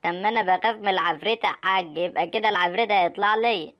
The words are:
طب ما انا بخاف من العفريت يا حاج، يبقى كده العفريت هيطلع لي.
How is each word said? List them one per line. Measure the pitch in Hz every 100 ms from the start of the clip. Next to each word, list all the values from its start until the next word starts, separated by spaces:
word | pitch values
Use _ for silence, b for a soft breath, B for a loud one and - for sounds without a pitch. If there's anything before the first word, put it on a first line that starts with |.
طب | 170
ما | 175 202
انا | 226
بخاف | 190 185 226 220
من | 208
العفريت | 185 170 156 196 226
يا | 208 -
حاج، | 185 190 175 151
يبقى | 175 - 175
كده | 220 214
العفريت | 202 180 180 226
هيطلع | 202 175 170 202
لي. | 214 233 214 151 _